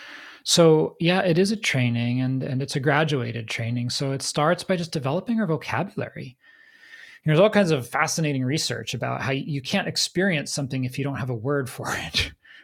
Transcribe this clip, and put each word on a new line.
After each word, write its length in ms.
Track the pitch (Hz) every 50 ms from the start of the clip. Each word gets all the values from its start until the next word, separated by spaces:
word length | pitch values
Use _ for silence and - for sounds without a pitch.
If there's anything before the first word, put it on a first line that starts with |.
| - - - - - - - - -
So, 520 | - - 180 170 160 156 156 160 - - -
yeah, 200 | 165 165 180 190
it 160 | 190 180 160 170
is 140 | 196 202
a 60 | 226 214
training 640 | - - - 135 123 120 117 120 117 120 123 127
and, 200 | 131 131 131 131
and 200 | 131 - 135 131
it's 160 | 139 - - 151
a 20 |
graduated 680 | 123 151 139 147 160 147 151 131 117 117 113 117 113 113
training. 400 | - - 113 113 120 123 120 123
So 240 | - - 143 135 135
it 80 | 135
starts 420 | - - - - 147 160 180 170 -
by 140 | - 190 170
just 160 | 170 165 -
developing 480 | 160 131 135 147 185 - - 233 220
our 40 | 214 160
vocabulary. 920 | 156 131 - - - 117 180 202 - - 113 113 - - 131 131 - _ _ - - - - _ _ _ - - - - - - - - -
There's 140 | 156 151 156
all 100 | 196 214
kinds 220 | 208 208 196 165
of 140 | 160 135 120
fascinating 600 | - - 143 156 151 - 170 160 147 139 131 127
research 480 | 127 147 160 - - 120 - - - -
about 260 | 120 127 127 127 131
how 100 | - 127 135
you 280 | 135 - 170 143 139
can't 240 | 127 - - 196 - 165
experience 600 | - - - - - 175 190 202 170 143 139 - -
something 320 | 156 139 120 131 131 127
if 120 | 127 - -
you 60 | 135
don't 140 | 143 139 -
have 120 | 131 127
a 60 | 123
word 340 | 110 104 135 147 143 131 123
for 180 | - - - -
<laughs> 0 |
it, 420 | - - 82 82 - - - - - _ _ - - -